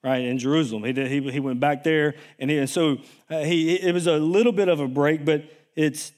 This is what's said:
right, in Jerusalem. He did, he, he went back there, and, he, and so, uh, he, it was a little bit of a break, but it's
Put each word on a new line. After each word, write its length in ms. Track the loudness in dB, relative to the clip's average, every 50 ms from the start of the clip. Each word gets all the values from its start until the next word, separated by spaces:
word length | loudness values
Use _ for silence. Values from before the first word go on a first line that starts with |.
| 0
right, 140 | 0 -2 0
in 180 | 0 -2 -4
Jerusalem. 480 | -2 0 0 2 2 0 0 -4 -6 -4
He 80 | -4 -2
did, 160 | -2 -2 -2
he, 220 | -2 -2 -4 -2
he 100 | -4 -4
went 180 | -4 -4 -2 0
back 240 | 0 0 0 0 0
there, 300 | 0 0 2 2 0 -2 -6 -16 -20 -14 _
and, 120 | -4 -2
he, 80 | 0 0
and 100 | -2 -2
so, 300 | 0 0 2 2 0 -2 -6 -16 -20 _ _ _
uh, 140 | -6 -6 -2
he, 300 | 0 0 0 2 2 0
it 160 | 0 0 0 0
was 140 | 0 2
a 120 | 2 2 2
little 340 | 2 2 2 4 4 4 2
bit 160 | 2 2 2
of 120 | 2 0
a 80 | 0 -4
break, 360 | 0 0 2 2 2 0 0
but 200 | 0 0 0 -2 -8 -20 -20 _ _ _
it's 380 | 0 0 0 0 -4 -12 -14 _